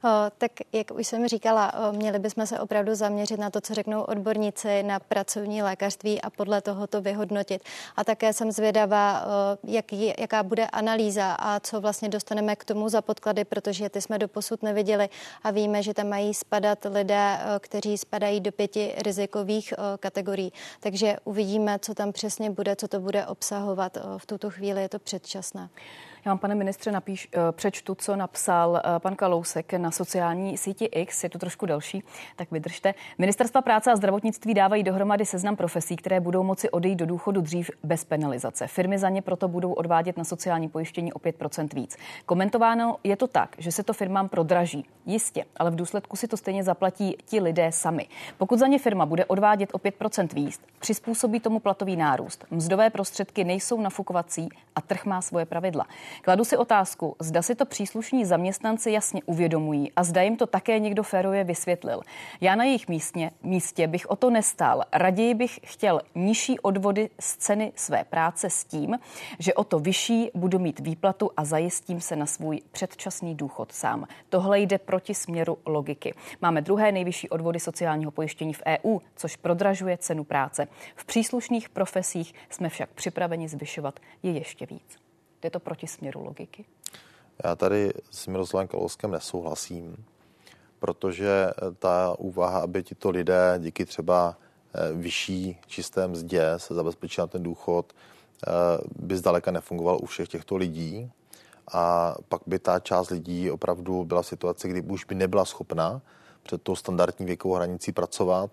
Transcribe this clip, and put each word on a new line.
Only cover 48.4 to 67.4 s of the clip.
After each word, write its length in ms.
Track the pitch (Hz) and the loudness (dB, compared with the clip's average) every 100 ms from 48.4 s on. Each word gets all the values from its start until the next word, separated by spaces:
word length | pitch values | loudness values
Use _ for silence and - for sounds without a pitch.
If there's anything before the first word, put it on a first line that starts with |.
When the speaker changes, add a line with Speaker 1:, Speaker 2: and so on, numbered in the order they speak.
| 190 240 | 2 6
Speaker 2:
za 80 | 262 | 6
ně 120 | 277 | 6
firma 280 | 247 190 151 | 4 2 2
bude 180 | 165 | 2
odvádět 460 | - 190 208 208 196 | 2 4 6 4 0
o 60 | 190 | 0
pět 160 | 202 | -2
procent 380 | - 214 - 175 | -2 -4 0 0
víc, 280 | 143 143 - - _ | 0 -4 -6 -18 _
přizpůsobí 600 | - 214 - 226 233 226 | -4 -2 -2 0 0 2
tomu 200 | 226 220 | 0 2
platový 360 | 208 190 196 175 | 2 0 0 2
nárůst. 480 | 151 131 - - - | 4 2 -2 -12 -6
Mzdové 400 | 165 165 190 220 | -2 2 6 6
prostředky 540 | 214 190 - 196 - | 4 -4 -4 -4 0
nejsou 360 | 180 190 - 233 | 0 0 0 0
nafukovací 680 | 202 - 190 180 170 - 165 - _ | 0 -4 -2 -2 -2 -6 -6 -10 _
a 60 | - | -8
trh 240 | - 185 | -4 -4
má 180 | 202 185 | -2 -2
svoje 240 | - 170 165 | -2 -2 -2
pravidla.“ 400 | 170 185 156 - - - - | -2 -2 -2 -6 -10 -18 -2
Kladu 220 | - 185 | 4 6
si 120 | 233 - | 6 4
otázku, 600 | 240 214 185 - 190 - | 6 4 4 -2 -6 -4
zda 220 | 160 165 | 0 0
si 120 | 175 | 2
to 120 | 240 277 | 0 0
příslušní 580 | - 202 220 220 262 | 0 -6 -6 0 0
zaměstnanci 640 | 196 170 180 196 220 220 226 | 4 4 2 0 -2 0 2
jasně 320 | 214 208 - - | 0 0 -4 -2
uvědomují 680 | 170 170 160 156 147 143 - | 2 2 2 0 0 0 0
a 80 | |
zda 180 | 175 175 | 2 4
jim 140 | 196 226 | 4 4
to 100 | 226 | 2
také 320 | 185 - 220 | 2 2 2
někdo 240 | 214 202 | 2 0
férově 420 | 202 190 190 196 | 0 0 2 2
vysvětlil. 560 | 180 165 - 175 120 117 - - - - | 0 -2 -2 -2 -2 -6 -6 -16 -16 0
Já 140 | 185 | 2
na 100 | 202 | 4
jejich 240 | 254 247 - | 4 2 0
místně, 420 | 160 - 175 165 - | -4 -2 -4 -4 -4
místě 440 | 175 185 - - 160 | 0 0 0 0 0
bych 240 | 175 - | 0 -2
o 60 | 202 | 2
to 140 | 254 | 4
nestál. 520 | 233 - - 143 123 - | 4 2 2 4 4 2
Raději 420 | - 185 185 233 | 4 4 4 2
bych 260 | 226 247 - | 2 0 -4
chtěl 360 | - - 208 165 - | -18 0 2 2 0
nižší 460 | 170 190 226 - 254 | 0 2 2 0 0
odvody 500 | 202 190 202 196 220 - | 2 2 2 2 -2 -4
z 160 | - | -8
ceny 360 | - | -4